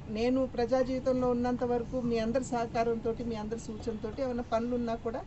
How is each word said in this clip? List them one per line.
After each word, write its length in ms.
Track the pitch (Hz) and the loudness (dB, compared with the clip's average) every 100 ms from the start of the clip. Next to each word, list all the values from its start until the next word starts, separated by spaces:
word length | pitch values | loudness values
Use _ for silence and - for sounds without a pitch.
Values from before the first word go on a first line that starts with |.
| - | -4
నేను 380 | 214 240 262 262 | 0 2 4 2
ప్రజా 340 | 240 233 262 | 0 2 2
జీవితంలో 480 | 254 262 262 254 247 | 2 0 2 2 2
ఉన్నంత 340 | 240 247 247 | 2 2 0
వరకు 380 | 240 240 233 254 | 2 0 0 -2
మీ 160 | 233 226 | 0 2
అందరి 260 | 220 262 | 2 0
సహకారంతోటి, 800 | 254 240 233 226 233 226 233 226 | 0 -2 0 2 2 2 0 -2
మీ 120 | 233 214 | -2 -4
అందరి 240 | 214 226 | -4 -6
సూచనతోటి 640 | - 214 240 214 220 214 | -6 -8 -6 -4 -4 -2
ఏమైనా 220 | 262 240 | -2 -2
పనులున్నా 520 | 240 226 240 247 233 226 | 0 0 2 0 0 -2
కూడా 260 | 233 254 | -2 -6